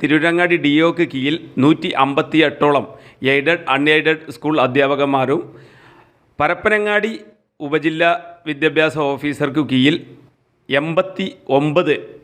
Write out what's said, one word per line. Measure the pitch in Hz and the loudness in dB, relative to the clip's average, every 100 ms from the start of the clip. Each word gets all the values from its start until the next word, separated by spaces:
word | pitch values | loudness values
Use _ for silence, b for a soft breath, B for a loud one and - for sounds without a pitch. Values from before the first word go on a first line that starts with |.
തിരൂരങ്ങാടി | 147 151 165 170 175 170 | 0 2 2 0 0 2
ഡി | 147 147 165 | 2 4 2
ഒക്ക് | 170 156 | 0 -4
കീഴിൽ | 135 131 165 - - | -2 -4 -4 -6 2
നൂറ്റി | 139 160 185 | 2 2 0
അമ്പത്തിയെട്ടോളം | 131 135 143 156 156 147 - 147 139 - B B B | 0 0 0 0 2 2 2 2 2 -2 B B B
എയ്ഡഡ്, | 131 143 139 170 170 | 0 2 2 -2 0
അൺഎയ്ഡഡ് | 135 147 156 151 156 151 | 0 2 2 2 -2 -6
സ്കൂൾ | - 147 156 | -8 -2 0
അധ്യാപകന്മാരും | 127 131 139 139 139 139 127 143 - b b b b b b b _ - | 2 2 2 0 0 0 0 -2 -6 b b b b b b b _ -4
പരപ്പനങ്ങാടി | 147 175 214 208 208 208 220 220 - _ _ _ | -2 0 0 0 0 0 -2 -6 -16 _ _ _
ഉപജില്ലാ | 147 156 156 160 170 170 - - 156 | -4 -2 -2 0 0 0 -6 -14 -10
വിദ്യാഭ്യാസ | 143 156 147 156 143 | -2 0 2 0 0
ഓഫീസർക്ക് | 143 135 147 131 143 139 123 | -4 -2 -6 -4 -2 -2 0
കീഴിൽ | 131 135 165 - - - _ _ _ - | 2 2 2 -6 -20 -20 _ _ _ -2
എൺപത്തി | 139 156 160 - - 190 - - | -2 0 -2 -2 -6 -8 -8 -2
ഒമ്പത് | 135 151 151 151 139 - - | 0 2 0 0 -2 -4 -20